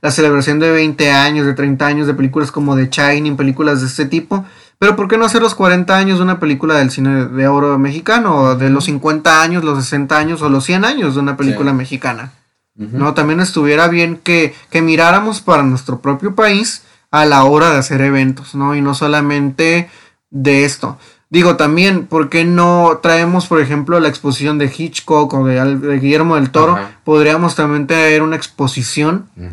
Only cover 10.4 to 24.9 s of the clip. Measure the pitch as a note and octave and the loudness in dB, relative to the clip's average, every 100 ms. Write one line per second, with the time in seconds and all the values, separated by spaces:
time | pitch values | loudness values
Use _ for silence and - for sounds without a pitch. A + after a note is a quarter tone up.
10.4 | D3+ C3+ C3+ F3+ A3 C#4+ E3+ C3+ C#3 C#3 | 0 0 0 0 0 -2 -2 -2 -2 -2
11.4 | C3+ C3+ C#3+ C3+ C3 C3+ C3 A#2+ C3 - | -2 -2 -2 -2 -4 -6 -6 -8 -12 -18
12.4 | _ _ _ - G#2+ B2+ C#3+ D#3 D3 E3 | _ _ _ -16 -10 -4 -2 0 0 0
13.4 | F#3 - D3 D3 E3+ E3+ E3+ E3+ - E3+ | -2 0 2 2 2 2 0 -2 -2 0
14.4 | D3+ - _ E3 E3 D#3+ E3 F#3+ G#3+ G#3+ | 0 -4 _ -2 0 2 4 2 0 -4
15.4 | - D#3 C#3 B2+ - B2 C#3 C#3 G3 G3 | 0 2 2 -2 -4 -6 -4 -4 -4 0
16.4 | G#3+ G3+ A#3 - _ _ _ D3+ D3+ C#3 | 0 0 -2 -8 _ _ _ 0 4 4
17.4 | C3+ D3 E3+ C#3+ C3 C3+ C#3 C#3 C3 C3 | 4 4 4 2 0 -2 0 0 0 -2
18.4 | C3+ C#3 C#3 D3 C#3 C3+ D3 D3 D3 C#3+ | -8 -6 -4 -2 -2 -2 -2 0 0 -2
19.4 | C#3 C3+ D#3+ E3+ E3+ - _ _ _ C#3 | -2 -2 0 0 -2 -10 _ _ _ -2
20.4 | C3+ C#3 D#3+ - - - - _ _ E3 | 2 2 2 -2 -10 -12 -20 _ _ 2
21.4 | F3 D3 D3+ D#3+ G3 F#3 - D#3+ C#3+ E3 | 2 2 2 2 2 0 -2 -2 -2 0
22.4 | E3+ F3 F3 F3 E3+ D#3+ E3+ E3 E3+ F3+ | 0 2 4 4 2 2 2 2 2 0
23.4 | F3 E3 C3+ D3 C#3+ E3+ D#3 C3+ C#3+ C3 | 0 0 0 -2 0 0 0 -2 -4 -4
24.4 | C#3+ D3+ C#3 - E3 | -2 -2 -4 -4 -10